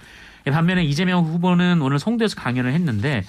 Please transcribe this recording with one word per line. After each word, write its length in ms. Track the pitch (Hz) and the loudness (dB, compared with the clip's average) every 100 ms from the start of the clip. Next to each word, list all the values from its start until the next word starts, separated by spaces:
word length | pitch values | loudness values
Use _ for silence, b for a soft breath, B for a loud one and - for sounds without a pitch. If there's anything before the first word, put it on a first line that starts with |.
| B B B B | B B B B
반면에 400 | 139 156 170 185 | -4 0 2 0
이재명 400 | 147 143 185 180 | 0 0 0 0
후보는 580 | 160 170 180 175 180 170 | 0 0 2 2 2 2
오늘 160 | 135 143 | 2 0
송도에서 380 | 220 233 208 - | -2 0 -2 -2
강연을 380 | 127 123 127 | -4 -2 0
했는데, 500 | 160 165 107 139 120 | 0 0 -2 -2 -2